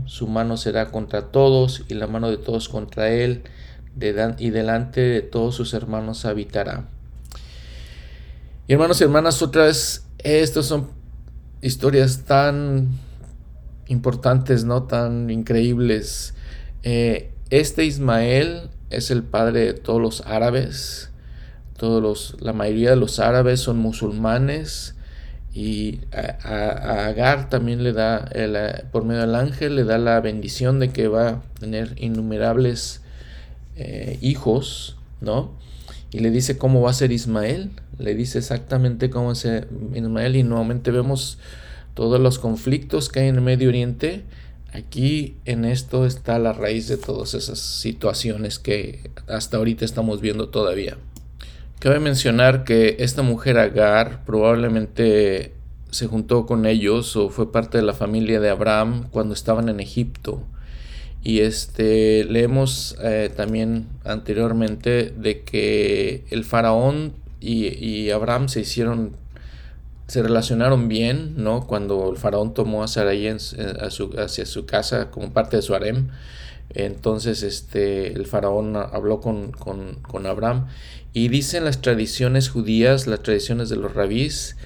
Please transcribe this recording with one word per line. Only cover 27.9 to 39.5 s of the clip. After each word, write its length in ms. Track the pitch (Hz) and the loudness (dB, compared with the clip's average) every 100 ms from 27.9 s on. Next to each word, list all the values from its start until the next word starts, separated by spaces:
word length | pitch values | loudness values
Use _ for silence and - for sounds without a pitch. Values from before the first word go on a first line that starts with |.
da, 260 | 110 110 110 - | 0 0 0 -2
el, 200 | 110 107 | -4 -2
eh, 300 | 104 107 - - | -2 -2 -6 -4
por 120 | 117 | -2
medio 180 | 113 117 | 0 0
del 120 | 113 | 0
ángel, 400 | 117 143 135 151 | 0 0 -2 -2
le 80 | 139 | 2
da 160 | 110 113 | 2 4
la 220 | 117 117 | 4 2
bendición 580 | 113 107 101 - 127 135 | 2 -2 -6 -2 2 2
de 120 | 127 | 2
que 180 | 123 110 | 2 2
va 200 | 110 117 | 4 2
a 140 | 120 - - | 0 -8 -10
tener 360 | 107 110 113 127 | -6 -4 -4 -4
innumerables, 1080 | 117 113 110 107 110 120 127 117 - - - - - - - - - | -2 -2 -2 0 2 4 2 0 -6 -10 -16 -16 -16 -16 -16 -16 -16
eh, 420 | - - 104 131 127 | -12 -10 -10 -8 -2
hijos, 760 | 127 143 120 113 - - - - - - | 0 2 2 2 0 -8 -12 -14 -16 -8
¿no? 300 | 107 120 - - - - - - - | -4 -2 -4 -10 -16 -16 -16 -16 -10
Y 80 | 110 | 0
le 100 | 113 | 2
dice 260 | 120 127 127 | 2 0 2
cómo 260 | 131 131 | 4 6
va 80 | 120 | 4
a 40 | |
ser 160 | 127 131 | 4 2
Ismael. 640 | 117 117 110 107 170 196 - - - | 2 0 0 0 -2 -6 -12 -14 -6
Le 160 | 107 | -2
dice 240 | 107 120 120 | -2 -2 -2
exactamente 720 | 127 123 - 131 127 117 127 | -2 -4 -2 2 2 2 -2
cómo 220 | 123 120 | 0 -2
es 120 | 120 | -2
Ismael. 920 | 120 | -2